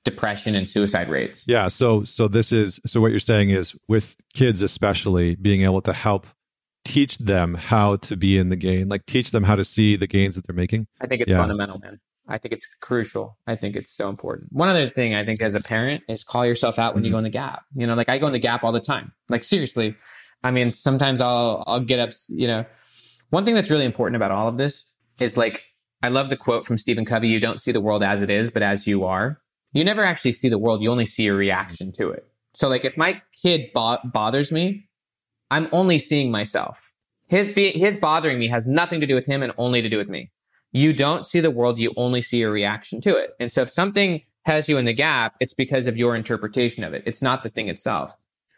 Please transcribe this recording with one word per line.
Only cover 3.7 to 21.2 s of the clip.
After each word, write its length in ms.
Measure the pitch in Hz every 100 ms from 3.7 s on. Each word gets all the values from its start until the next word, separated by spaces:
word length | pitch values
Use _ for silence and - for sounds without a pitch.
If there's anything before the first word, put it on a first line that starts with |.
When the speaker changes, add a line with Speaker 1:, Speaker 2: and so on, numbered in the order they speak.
| - -
Speaker 2:
with 280 | 110 - - _ -
kids, 260 | 127 98
especially 720 | 98 - 104 95 104 90 85 85
being 260 | 98 98
able 180 | 95 95
to 120 | 95
help 340 | 90 110 98 - _ _ _ _ _ -
teach 320 | 143 139 -
them 380 | 107 95 85 87
how 400 | - 113 104 98
to 200 | - 95
be 220 | 98 95
in 120 | 90
the 60 | 92
game, 340 | 92 92 95
like, 180 | 101 -
teach 240 | 127 117
them 120 | 113
how 120 | 98 101
to 100 | 95
see 300 | - 107 104
the 100 | 98
gains 300 | 98 98 92
that 100 | -
they're 100 | 90
making. 300 | 92 113 107 -
Speaker 1:
I 60 | 127
think 140 | 123
it's 80 | 113
Speaker 2:
Yeah. 80 | 92
Speaker 1:
fundamental, 400 | 107 104 101 95
man. 200 | 98 104 _ _ -
I 60 | 107
think 160 | 113
it's 140 | 110 - _
crucial. 600 | - 123 107 107 107 - -
I 80 | 113
think 200 | 101 101
it's 140 | -
so 180 | - 101
important. 460 | 101 - - -
One 160 | 131 180
other 180 | 175 131
thing 280 | - 120 104
I 100 | 104
think 160 | 110
as 140 | 110 101
a 60 |
parent 420 | - 113 127 147 -
is 160 | 113
call 220 | - 123 123
yourself 320 | 120 120 113
out 160 | 117
when 100 | 101
you 40 | 110
Speaker 2:
Mm-hmm. 80 | 110
Speaker 1:
go 20 |
in 60 |
the 80 | 110
gap. 320 | 110 135 131 -
You 140 | 139 120
know, 80 | 117
like, 120 | 117
I 120 | 135
go 80 | 147
in 60 |
the 40 | 127
gap 260 | 117 120
all 80 | 113
the 80 | 117
time. 320 | - 131 - - -
Like, 140 | 120
seriously, 520 | - 196 135 - 110 107 - - - _
I 80 | 127
mean, 200 | 127 120
sometimes 500 | - 143 135 135 127